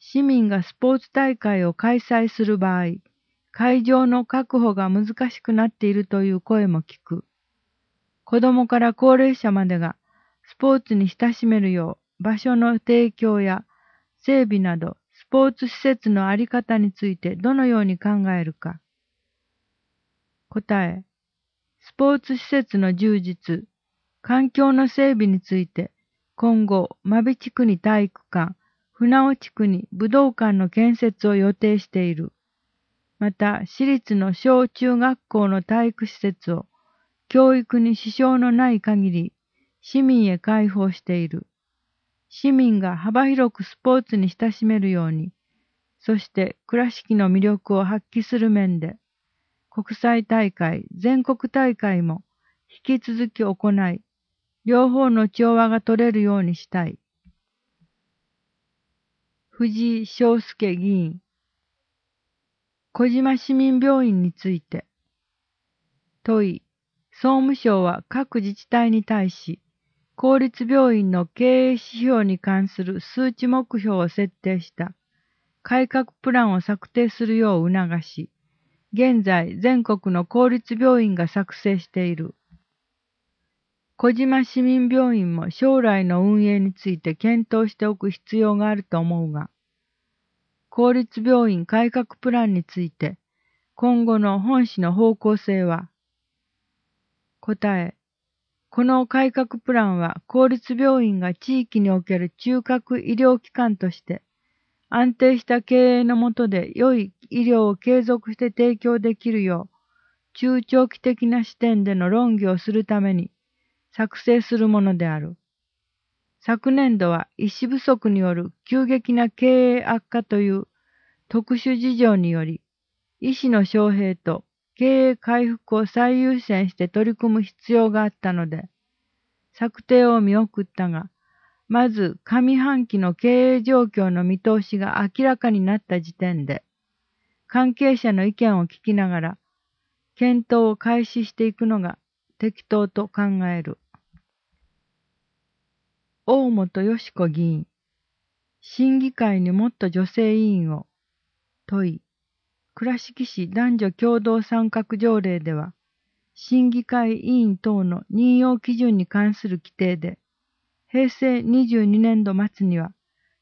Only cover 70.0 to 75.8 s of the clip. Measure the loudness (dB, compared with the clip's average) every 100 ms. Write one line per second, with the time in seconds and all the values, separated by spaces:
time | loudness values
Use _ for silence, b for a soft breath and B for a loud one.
70 | _ -2 2 2 0 -4 0 2 4 2
71 | 0 -2 -4 -2 2 2 2 -2 -6 -4
72 | 0 2 0 -2 -2 -2 -2 -6 -8 -8
73 | -10 -4 -4 -2 -2 -2 -2 -6 -2 -2
74 | -2 -4 -6 _ -6 -6 -6 -12 -12 -14
75 | _ _ _ _ _ _ -2 -2